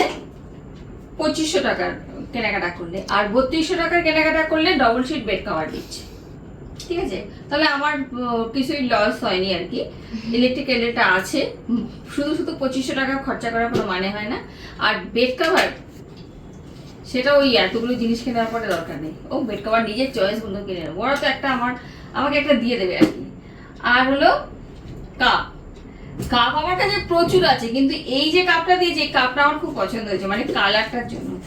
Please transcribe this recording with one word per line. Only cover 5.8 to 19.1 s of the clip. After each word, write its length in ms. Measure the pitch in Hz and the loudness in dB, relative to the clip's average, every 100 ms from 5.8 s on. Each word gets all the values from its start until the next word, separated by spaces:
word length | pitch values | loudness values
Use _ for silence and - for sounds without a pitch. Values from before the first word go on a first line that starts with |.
| - - - - - - - - - - - | -10 -14 -14 -16 -16 -18 -16 -16 -16 -14 -6
ঠিক 100 | 349 | -4
আছে, 140 | 262 185 - - - | -2 -6 -8 -14 -2
তাহলে 180 | 294 302 285 | 2 4 4
আমার, 180 | 294 285 | 0 -2
উম, 460 | 262 247 240 233 226 | -4 -4 -2 0 -2
কিছুই 280 | 269 254 285 240 | -2 -2 0 2
লস 320 | 214 214 - | 2 2 0
হয়নি 240 | 220 185 190 | 0 0 0
আর 100 | 170 - | -2 -2
কি। 100 | 247 - - - 226 226 240 | -4 -6 -10 -10 -8 -2 4
ইলেকট্রিক 300 | 247 - 262 | 4 2 0
কেটেলটা 380 | 233 233 233 190 190 | 2 2 2 4 4
আছে, 240 | - 311 - - - | 2 -2 -2 -6 -2
উম, 140 | 233 - - - | -2 -2 -10 -6
শুধু 160 | - 294 330 | -2 -2 -2
শুধু 160 | - - | -2 -2
পঁচিশশো 340 | 262 262 302 269 | -2 0 -2 0
টাকা 140 | 262 269 269 | 0 0 -2
খরচা 240 | - 233 | -4 -2
করার 180 | 226 233 | 0 2
কোনো 120 | 240 202 | 2 0
মানে 220 | 180 190 | -2 -2
হয় 180 | 208 214 | -4 -4
না। 60 | 370 - - - 262 | -6 -8 -14 -14 -2
আর 160 | 233 196 180 | 0 0 -2
বেড 180 | 226 254 - | 2 2 2
কভার, 280 | 330 349 - - - - - - - - - - - - - - - | 2 4 2 -4 -14 -18 -18 -18 -18 -18 -18 -18 -18 -16 -18 -16 -4
সেটা 200 | 254 277 | 0 6
ওই 160 | 285 277 208 | 6 8 6
এতগুলো 380 | 185 233 240 | 4 0 0
জিনিস 240 | 240 226 233 | 0 0 0
কেনার 220 | 262 233 220 | 0 0 0
পরে 140 | 233 208 | -2 -2
দরকার 360 | 170 - 151 | -2 -4 -8
নেই। 120 | 156 | -8